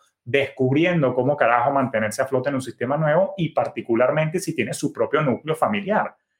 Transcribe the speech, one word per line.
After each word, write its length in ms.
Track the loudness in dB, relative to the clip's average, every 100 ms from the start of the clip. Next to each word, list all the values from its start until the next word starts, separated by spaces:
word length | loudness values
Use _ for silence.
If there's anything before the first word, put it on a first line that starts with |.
| _ _
descubriendo 880 | -2 -2 0 0 2 2 2 2 2
cómo 240 | 2 0 2
carajo 360 | 4 4 2
mantenerse 500 | 0 0 0 -2 -2
a 40 | -2
flote 240 | -2 -2
en 40 |
un 80 | -4
sistema 340 | -6 -6 -4 0
nuevo 380 | 2 2 0 -2
y 120 | -2
particularmente 920 | -2 -2 -4 -2 2 2 2 -2 -4
si 160 | -4
tiene 200 | -4 -4
su 180 | -4 -6
propio 300 | -2 0 0
núcleo 340 | 0 -2 -4 -2
familiar, 580 | 0 0 0 -2 -2 -8 _